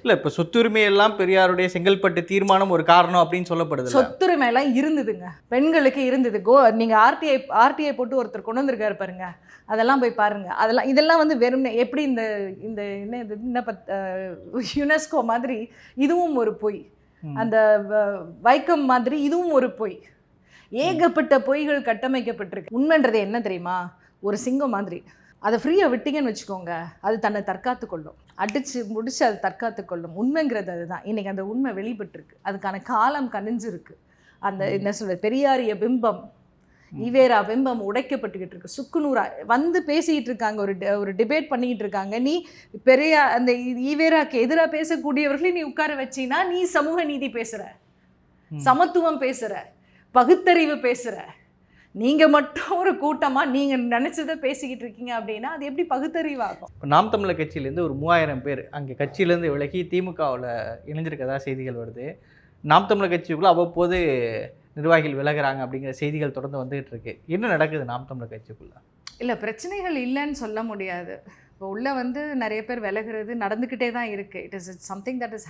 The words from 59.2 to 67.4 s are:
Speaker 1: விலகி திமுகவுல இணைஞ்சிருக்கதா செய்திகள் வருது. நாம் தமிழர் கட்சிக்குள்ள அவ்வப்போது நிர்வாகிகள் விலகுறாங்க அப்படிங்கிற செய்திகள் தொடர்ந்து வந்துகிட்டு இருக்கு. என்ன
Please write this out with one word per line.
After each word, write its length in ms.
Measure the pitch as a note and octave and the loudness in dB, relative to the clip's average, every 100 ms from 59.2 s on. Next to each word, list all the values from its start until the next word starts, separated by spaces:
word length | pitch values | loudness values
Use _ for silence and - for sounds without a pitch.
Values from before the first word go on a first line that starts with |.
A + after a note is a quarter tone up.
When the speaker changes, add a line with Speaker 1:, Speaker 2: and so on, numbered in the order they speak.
| F3 F3 E3+ | 0 2 0
Speaker 1:
விலகி 360 | C#3+ C#3+ F3+ E3 | -2 -4 -6 -4
திமுகவுல 720 | F3+ F#3 E3+ D3+ B2+ B2 A#2 A2 A2+ - | -4 -4 -4 -4 -4 -6 -6 -8 -12 -10
இணைஞ்சிருக்கதா 500 | D3+ D#3+ D3 C3 C#3 | -6 -6 -6 -6 -6
செய்திகள் 400 | C3+ C3+ B2+ A#2+ | -6 -8 -8 -10
வருது. 380 | A2+ A#2+ C3+ - _ _ _ _ | -10 -12 -14 -14 _ _ _ _
நாம் 260 | D3 D#3+ G3 | 4 4 4
தமிழர் 320 | G#3 F#3+ F3 | 0 2 -2
கட்சிக்குள்ள 260 | E3+ D#3 F#3+ | -2 2 4
அவ்வப்போது 520 | E3+ F3 E3+ F3 F3+ E3 C3 A#2 A2 G#2+ - _ | 4 2 2 0 2 0 0 -2 -6 -10 -16 _
நிர்வாகிகள் 500 | - D#3 E3 D3+ C3+ | -4 4 4 4 -2
விலகுறாங்க 360 | C#3+ D3+ C#3 C3+ | -2 0 0 -2
அப்படிங்கிற 300 | B2+ C3+ C3+ | -6 -8 -8
செய்திகள் 420 | B2+ D3 D3+ C#3+ | -6 -4 -2 -4
தொடர்ந்து 320 | C3+ C3+ C#3 | -4 -8 -8
வந்துகிட்டு 240 | B2+ C#3 C#3 | -8 -8 -10
இருக்கு. 320 | A#2 A#2 - - | -14 -14 -16 -6
என்ன 200 | F3 | -4